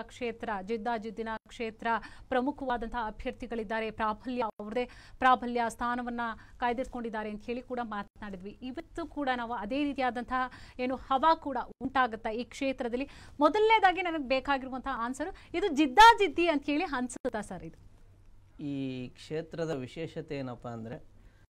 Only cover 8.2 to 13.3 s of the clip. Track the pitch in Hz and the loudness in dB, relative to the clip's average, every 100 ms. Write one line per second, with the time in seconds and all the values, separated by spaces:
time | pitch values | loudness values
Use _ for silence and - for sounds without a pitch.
8.2 | 208 190 196 - 247 262 330 - 320 294 | -12 -10 -12 -12 -10 -10 -10 -10 -8 -2
9.2 | 269 247 233 233 202 269 294 277 254 240 | 0 0 -2 -6 -4 -2 -2 0 -2 -2
10.2 | 240 254 254 - - - 254 254 - 269 | -4 -2 -2 -6 -16 -6 -4 -4 0 4
11.2 | 320 330 294 254 196 - 262 262 247 220 | 4 4 0 -6 -6 -8 -2 2 2 0
12.2 | 226 220 240 - 269 269 240 240 277 - | -6 -6 -8 -4 -4 -2 -4 -4 -6 -10
13.2 | - | -16